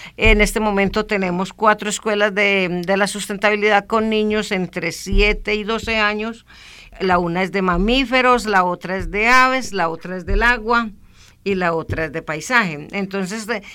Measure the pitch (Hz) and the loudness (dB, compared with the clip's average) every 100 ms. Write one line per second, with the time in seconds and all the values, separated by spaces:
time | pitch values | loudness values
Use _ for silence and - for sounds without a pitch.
0 | - - 220 208 208 220 214 196 196 220 | -18 0 4 4 4 2 0 2 0 0
1 | 214 208 185 175 190 - 214 208 214 - | -2 -2 -2 -4 -6 0 2 2 -2 -4
2 | 226 208 208 196 202 196 180 180 175 196 | -2 0 2 2 2 2 0 -2 0 0
3 | 196 202 190 196 214 208 214 202 202 226 | 0 -2 -8 -2 0 2 2 2 2 0
4 | 220 214 214 214 208 196 180 180 165 - | 2 0 0 0 -2 -2 -4 -4 -6 -6
5 | 185 196 208 214 - 214 202 226 233 220 | 0 2 4 2 -2 -4 -2 -4 -2 0
6 | 208 214 226 226 - - - - - - | 0 0 -6 -10 -16 -20 -20 -20 -20 -4
7 | 190 180 170 175 190 196 185 175 208 262 | 0 2 2 -2 -2 0 0 2 2 2
8 | 240 254 254 240 214 196 180 175 170 190 | 2 2 4 2 2 2 2 -2 -4 -6
9 | 165 202 226 254 254 262 208 196 165 165 | -4 -2 4 4 4 2 -2 -2 -2 -4
10 | 180 185 175 202 233 247 214 233 226 - | -10 -10 -2 2 2 2 0 -2 -2 -8
11 | - - - _ 196 190 175 165 151 156 | -20 -20 -20 _ -4 0 0 -2 -4 -4
12 | 160 160 160 156 151 247 185 147 151 202 | -4 -6 -8 -8 0 0 0 -4 -8 -8
13 | 190 196 180 220 208 214 - | -6 -4 -6 -6 -6 -8 -8